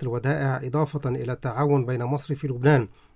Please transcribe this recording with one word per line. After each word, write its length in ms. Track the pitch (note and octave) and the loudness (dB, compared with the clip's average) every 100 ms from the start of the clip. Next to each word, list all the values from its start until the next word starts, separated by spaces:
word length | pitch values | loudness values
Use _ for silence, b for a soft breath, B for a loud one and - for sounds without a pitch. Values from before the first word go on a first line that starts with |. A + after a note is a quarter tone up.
الودائع، 580 | C3 A#2+ B2+ D3+ C#3 B2+ | -2 -2 -2 0 0 -2
إضافة 460 | B2+ C#3+ D3+ D3 C3+ | -2 0 0 -2 -4
إلى 220 | C3 A#2+ | -4 -4
التعاون 540 | B2+ C3 A#2 D3 C#3+ B2 | -4 -4 0 2 2 2
بين 180 | B2 | -2
مصرف 420 | A#2+ C#3+ - C#3 C#3+ | -2 -4 -4 -6 -4
لبنان 420 | B2 C3+ C#3 G#2+ b b | 2 6 6 2 b b